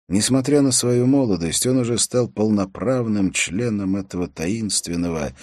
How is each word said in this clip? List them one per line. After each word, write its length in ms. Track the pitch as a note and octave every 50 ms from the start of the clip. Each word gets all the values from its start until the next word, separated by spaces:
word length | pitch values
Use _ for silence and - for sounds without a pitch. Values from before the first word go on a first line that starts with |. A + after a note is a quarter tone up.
| _ -
Несмотря 540 | F2 G#2 G#2+ - C3 C3+ B2+ C3+ D3 C#3+
на 80 | C#3 C3+
свою 360 | B2+ - - B2 B2 B2 B2
молодость, 600 | B2+ C#3 C#3 C3 A2 F#2+ E2 E2+ D#2+ C#2+ - -
он 120 | B2 C3 C3
уже 200 | A#2+ A2+ A#2+ G#2
стал 300 | - - - B2 A#2+ -
полноправным 1040 | - G#2 G#2+ A2 G#2+ G2+ F#2+ F#2+ - - F#2 A#2+ C3 B2+ A#2 A2 G#2 G#2 F#2+ F2+
членом 640 | - - - - E2 G#2+ B2 A#2+ G#2+ G2+ G2 F#2+ G2
этого 320 | G2+ F#2+ - - F2 F2 D2+
таинственного 1040 | D2 D#2+ D#2+ F2+ A2 A#2 A2 G2 F#2+ - - E2+ E2+ E2+ F2 F2 E2 D#2+ D2 C#2 C2+ -